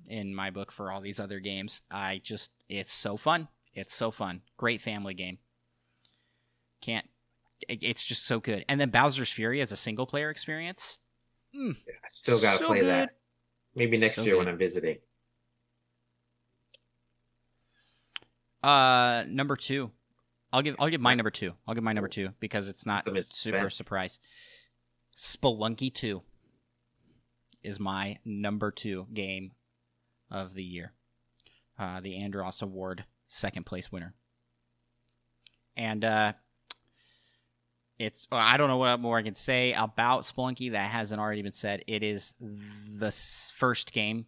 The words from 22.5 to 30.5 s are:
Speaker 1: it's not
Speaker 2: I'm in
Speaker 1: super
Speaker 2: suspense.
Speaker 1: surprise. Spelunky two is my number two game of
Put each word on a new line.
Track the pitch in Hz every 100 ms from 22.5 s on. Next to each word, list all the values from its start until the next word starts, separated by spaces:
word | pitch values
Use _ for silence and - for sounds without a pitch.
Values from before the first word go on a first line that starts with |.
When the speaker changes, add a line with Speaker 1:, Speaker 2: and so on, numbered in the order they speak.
| 104 98
Speaker 1:
it's | 95 113
not | 101 104
Speaker 2:
I'm | 98
in |
Speaker 1:
super | - - 113 98 98
Speaker 2:
suspense. | -
Speaker 1:
surprise. | - 98 92 - _ - - - _ _ _ _ _ -
Spelunky | - - 135 110 110 113 131
two | - 113 95 - _ _ _ _ _ _ _ _ _ _ _ _ -
is | - 98
my | 98 95 98 101 113
number | 101 104 104 104
two | - 113 92 98
game | 107 95 95 95 _ _ _ _ _ _ _ _
of | 98 92